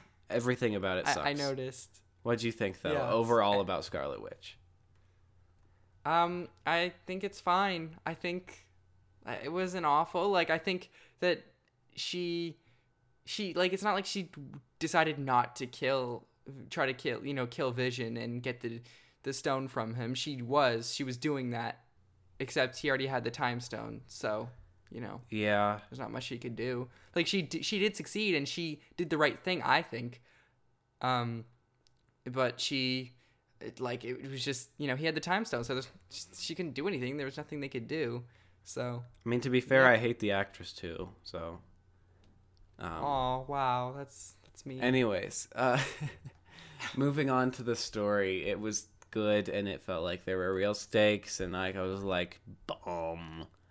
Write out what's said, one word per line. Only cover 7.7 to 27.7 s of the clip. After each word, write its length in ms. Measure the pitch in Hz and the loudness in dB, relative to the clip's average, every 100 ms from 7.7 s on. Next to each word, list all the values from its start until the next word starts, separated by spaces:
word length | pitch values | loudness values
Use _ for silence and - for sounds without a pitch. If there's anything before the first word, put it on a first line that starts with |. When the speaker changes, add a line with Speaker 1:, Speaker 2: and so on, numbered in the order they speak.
| 175 160 160 - | 0 -6 -8 -8
Speaker 1:
I 80 | |
think, 540 | 165 175 180 180 - - _ _ _ _ _ - | -4 -4 -6 -8 -18 -20 _ _ _ _ _ -10
uh, 100 | 117 | -8
it 60 | 135 | -4
wasn't 360 | 175 185 180 156 | -2 -2 0 4
awful. 440 | 143 170 180 202 | 4 4 2 4
Like, 200 | 190 165 | 4 4
I 80 | 160 | 2
think 340 | 196 180 - - - _ | 0 -4 -6 -20 -20 _
that 220 | 180 165 - _ _ _ _ - | 2 2 -4 _ _ _ _ -8
she, 640 | - 180 175 170 170 151 _ _ _ _ _ _ - | -6 -4 -2 -2 -4 -8 _ _ _ _ _ _ -8
she, 280 | - 107 | -4 -2
like, 200 | 170 185 | 2 2
it's 100 | 185 | 2
not 100 | 208 | 2
like 120 | 196 190 | 0 0
she 240 | 202 170 - 139 143 - _ | -4 -6 -10 -14 -14 -18 _
decided 400 | 160 175 160 143 | 2 6 4 2
not 380 | 135 123 120 - | 4 4 4 -2
to 80 | 127 | -8
kill, 640 | - 131 135 123 117 - _ - 139 - | -2 2 2 0 -6 -10 _ -18 -16 -8
try 160 | - 139 | 0 0
to 80 | |
kill, 320 | 127 147 117 135 | 0 -2 -2 -2
you 80 | |
know, 140 | 139 123 | -2 -2
kill 240 | 127 135 | 0 -2
Vision 460 | 120 127 123 117 117 | 0 0 0 -4 -4
and 260 | 117 120 | -4 -4
get 180 | 127 120 | -4 -4
the, 200 | 117 117 120 - - _ | -6 -6 -12 -20 -20 _
the 100 | - | -6
stone 340 | 135 151 135 135 | -4 0 0 0
from 280 | - 113 117 | -4 -4 -4
him. 180 | 117 | -4
She 280 | 131 156 135 | -4 -4 -6
was, 520 | 117 143 131 117 113 | 2 4 6 4 -2
she 100 | - | -4
was 140 | 135 123 | -4 -2
doing 320 | 151 143 123 | -2 0 -2
that, 320 | 117 117 - _ _ _ _ _ - | -2 -4 -8 _ _ _ _ _ -8
except 380 | 131 - 131 - | -2 0 0 0
he 120 | 147 | 0
already 180 | 135 135 | 0 0
had 160 | 131 | -2
the 80 | 117 | -2
time 280 | 120 127 120 | -2 -2 -2
stone, 420 | 120 110 113 113 - | -6 -8 -8 -10 -14
so, 420 | - 113 107 120 - - _ _ | -6 -4 -2 -4 -12 -20 _ _
you 100 | 113 | -10
know, 200 | 107 104 - | -10 -12 -8
Speaker 2:
Yeah. 500 | 107 104 104 104 104 - | -2 2 4 4 0 -6
Speaker 1:
there's 100 | 127 | -10
not 120 | 110 | -8
much 120 | 117 | -8
she 140 | - 117 | -8 -8
could 180 | 123 110 | -8 -6
do. 340 | 123 123 123 - - 175 | -4 -4 -6 -14 -6 -2
Like, 120 | 160 | 0
she 140 | 196 | 0
d-, 200 | 151 165 | 0 -4
she 180 | - | -2